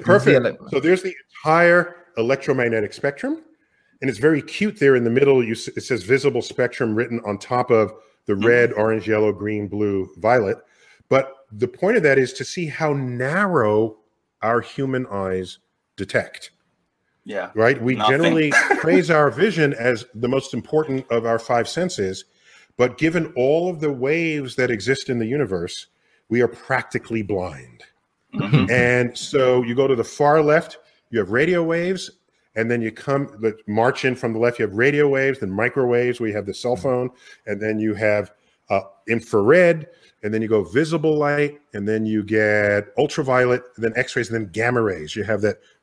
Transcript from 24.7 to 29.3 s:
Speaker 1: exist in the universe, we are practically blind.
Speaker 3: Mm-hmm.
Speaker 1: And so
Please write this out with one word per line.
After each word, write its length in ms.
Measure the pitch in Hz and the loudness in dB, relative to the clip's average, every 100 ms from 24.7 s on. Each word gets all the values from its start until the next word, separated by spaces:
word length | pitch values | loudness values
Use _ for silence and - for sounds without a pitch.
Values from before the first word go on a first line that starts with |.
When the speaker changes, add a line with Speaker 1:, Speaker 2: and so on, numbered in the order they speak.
Speaker 1:
exist 380 | 110 101 135 - | 0 -2 -2 -2
in 100 | 120 | -4
the 60 | 113 | -2
universe, 600 | 143 113 92 90 - - _ _ _ - | -2 -2 -4 -6 -12 -18 _ _ _ -4
we 120 | 117 | -2
are 60 | 117 | -2
practically 760 | - - 127 - 120 - 113 | -6 -6 -6 -4 -10 -6 -6
blind. 600 | 101 95 90 69 62 - - _ _ _ _ | -4 -4 -6 -10 -20 -20 -20 _ _ _ _
Speaker 3:
Mm-hmm. 380 | - 104 147 104 | -8 0 2 2
Speaker 1:
And 440 | 123 123 123 120 - | 2 4 2 0 -6
so 440 | - | -4